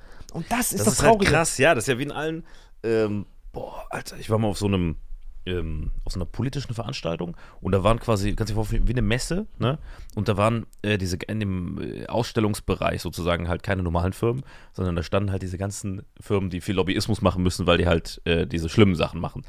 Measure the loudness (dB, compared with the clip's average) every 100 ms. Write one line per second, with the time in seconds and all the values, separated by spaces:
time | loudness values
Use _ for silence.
0 | -18 -18 -12 -10 -4 -2 0 2 2 6
1 | 6 6 6 4 2 4 4 6 2 0
2 | -2 -4 -4 -6 -10 -18 -20 -8 0 2
3 | 2 0 -6 -14 -14 -12 -10 -12 -10 -10
4 | -10 -12 -2 2 2 0 0 2 0 -2
5 | -8 -12 -12 -10 -4 -4 -4 -4 -4 -4
6 | -4 -4 -6 -2 -4 -4 -6 -6 -6 -6
7 | -4 -4 -6 -8 -16 -10 0 4 4 2
8 | 2 0 2 0 0 0 0 4 4 4
9 | 2 0 0 -4 -4 -2 0 0 -6 -14
10 | -10 -4 0 4 4 2 -4 -6 0 0
11 | 0 -4 -4 -2 -2 -2 -4 -6 -8 -8
12 | -4 -2 0 0 0 0 -2 0 0 -2
13 | -6 -4 0 0 0 -4 -2 -2 0 0
14 | 0 0 0 0 -6 -16 -18 -4 -2 -2
15 | 0 0 0 -4 -6 -4 -4 -4 -8 -8
16 | -12 -20 -2 0 0 -4 -2 0 2 0
17 | 0 2 2 4 2 2 4 4 6 4
18 | 2 -6 0 2 2 -2 -2 6 6 6
19 | 0 -2 -8 -8